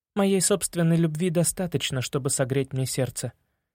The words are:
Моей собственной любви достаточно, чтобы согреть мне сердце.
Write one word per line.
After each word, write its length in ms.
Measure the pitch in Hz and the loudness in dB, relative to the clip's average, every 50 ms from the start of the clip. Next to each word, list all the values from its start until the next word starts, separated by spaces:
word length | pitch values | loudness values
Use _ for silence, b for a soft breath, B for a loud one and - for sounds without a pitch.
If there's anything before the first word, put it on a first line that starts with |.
| _ _ _ | _ _ _
Моей 260 | 202 196 196 196 190 | 0 2 4 2 2
собственной 560 | 175 - 208 175 - - - 170 170 165 170 | 4 2 2 0 0 -4 -2 2 2 4 4
любви 320 | 165 170 160 151 151 185 180 | 4 2 2 0 -2 -2 0
достаточно, 720 | 156 175 160 - - - 185 170 - 135 - - 139 127 | 2 2 0 0 0 -2 -4 -2 -2 -2 -2 -2 -4 -4
чтобы 300 | 120 - - 143 127 139 | -4 -4 -4 -4 -2 -2
согреть 420 | - - 135 123 135 139 135 - | 0 0 0 0 0 -2 -2 -2
мне 140 | - 131 131 | -4 -4 -4
сердце. 480 | - - 143 127 120 - - - 120 - _ _ _ _ _ _ _ | -2 -2 -2 -2 -2 -4 -8 -10 -10 -10 _ _ _ _ _ _ _